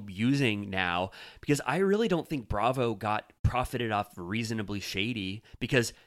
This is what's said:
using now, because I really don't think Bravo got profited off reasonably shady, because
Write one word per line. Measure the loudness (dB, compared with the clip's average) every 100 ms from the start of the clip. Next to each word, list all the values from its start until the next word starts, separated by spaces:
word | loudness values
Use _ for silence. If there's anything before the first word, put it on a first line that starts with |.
| -2
using | 0 2 4 2 0 -2
now, | -2 0 0 -2 -6 -20 -8
because | 0 0 2
I | 2
really | 2 2 2
don't | 0 -2
think | -6 -4
Bravo | 0 0 2 0 0
got | -2 -2 -4 _
profited | 0 2 0 -2 0
off | 0 -2 -8
reasonably | -4 -2 0 -2 -2 -4
shady, | -2 -2 -2 -2 -4 -6 -12 -8
because | 2 2 2 -4